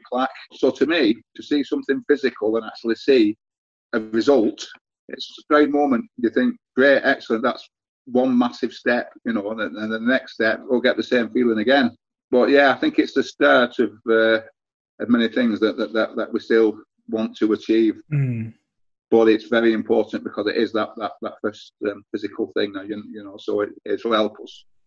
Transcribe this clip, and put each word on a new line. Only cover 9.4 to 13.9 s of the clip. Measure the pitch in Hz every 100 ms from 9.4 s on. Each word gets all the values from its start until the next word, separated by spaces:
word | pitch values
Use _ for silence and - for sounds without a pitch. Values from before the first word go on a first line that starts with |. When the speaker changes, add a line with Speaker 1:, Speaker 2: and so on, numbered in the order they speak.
| 98
Speaker 1:
and | 113
then, | 101 104
and | 110
the | 110
next | 117 131 -
step, | - 110 -
we'll | - 123
get | 120 -
the |
same | - 123 110
feeling | 127 120 107
again. | 107 139 123 - _ _ -
But | 123 117
yeah, | 139 139
I | 123
think | 156 -
it's | 147
the | 135
start | - - 143 135 120 -
of, | 107